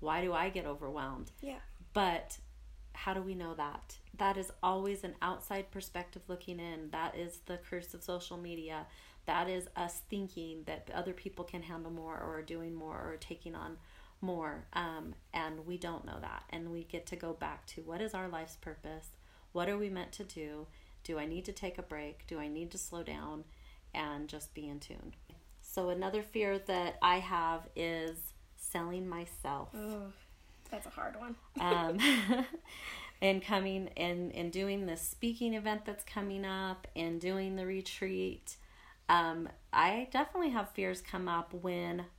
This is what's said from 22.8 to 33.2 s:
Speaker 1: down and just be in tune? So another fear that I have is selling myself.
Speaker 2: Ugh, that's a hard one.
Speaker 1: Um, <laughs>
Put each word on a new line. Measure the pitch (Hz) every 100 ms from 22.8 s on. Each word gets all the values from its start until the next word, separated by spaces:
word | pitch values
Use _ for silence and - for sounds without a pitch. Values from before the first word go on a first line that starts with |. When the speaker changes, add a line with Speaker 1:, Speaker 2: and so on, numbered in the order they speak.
| - 170
Speaker 1:
down | 156 151 151 151 160 - - - -
and | - 151 147 151
just | 151 -
be | - 147
in | 143
tune? | - - - - - - - -
So | - - 180
another | 180 190 214
fear | 214 226 208 196
that | 196 180 175 -
I | 180 180
have | 185 175 165 165 - -
is | 165 165 160 165 - - - -
selling | - 175 170 180 185
myself. | 170 170 - - 139 143
Speaker 2:
Ugh, | 214 214 208 196 190 - - - - -
that's | 214 -
a |
hard | - - 214
one. | 240 233 - -
Speaker 1:
Um, | 175 175 165 180
<laughs> | 277 254 196 247 254 330 - - - - - -